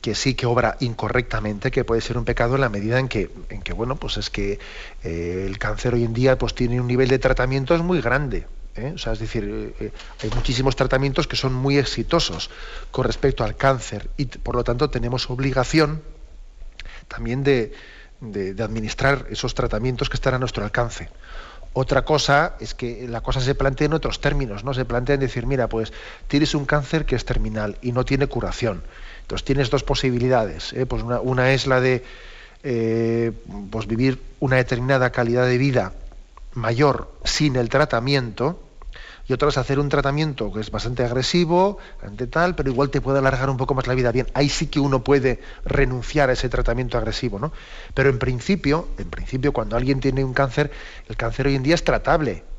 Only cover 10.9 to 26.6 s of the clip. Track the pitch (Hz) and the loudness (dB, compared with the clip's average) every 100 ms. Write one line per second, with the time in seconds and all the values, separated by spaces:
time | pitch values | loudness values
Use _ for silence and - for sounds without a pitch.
10.9 | 131 139 135 151 - 135 127 135 143 135 | 2 2 0 -2 -2 0 0 2 4 2
11.9 | - 110 170 - 82 - - - - - | -2 0 2 2 -4 -8 -12 -12 -12 -6
12.9 | - 131 - 139 127 110 - 139 131 - | -2 0 2 0 2 -2 2 2 2 -2
13.9 | 104 - - 131 - - 123 120 120 143 | -8 -8 -4 -6 -4 -2 0 0 2 0
14.9 | 127 120 123 - 127 135 127 123 156 151 | 0 -2 -2 -4 -2 0 2 2 4 4
15.9 | 156 - - - - - - - - - | 0 -8 -16 -18 -18 -18 -14 -14 -12 -14
16.9 | - - - 113 127 139 131 110 - - | -14 -14 -6 -2 2 4 4 2 -6 -18
17.9 | - - - 117 104 95 98 110 110 107 | -20 -20 -14 -8 -4 -4 -2 -4 -2 -4
18.9 | - 135 139 - 110 123 - 127 107 127 | 0 2 2 -2 -6 -4 -2 0 0 0
19.9 | 123 135 - 139 127 127 - 104 - 120 | -2 -2 0 0 0 -2 -2 -2 0 -2
20.9 | - 78 - - - - - - 127 127 | -4 -12 -16 -14 -14 -14 -16 -6 -2 2
21.9 | 135 127 151 - 143 165 - 113 - 120 | 2 4 2 6 4 4 -2 -10 -6 -6
22.9 | 120 123 117 120 123 127 139 135 127 151 | -6 -6 -6 -2 0 2 2 0 2 2
23.9 | 156 135 - 143 143 131 104 143 131 120 | 2 -2 0 0 0 -2 -4 -4 -2 0
24.9 | 120 127 143 131 123 120 135 113 113 110 | -2 2 2 2 -2 -2 0 0 0 -4
25.9 | - - - - 143 151 151 | -6 -16 -14 0 2 2 0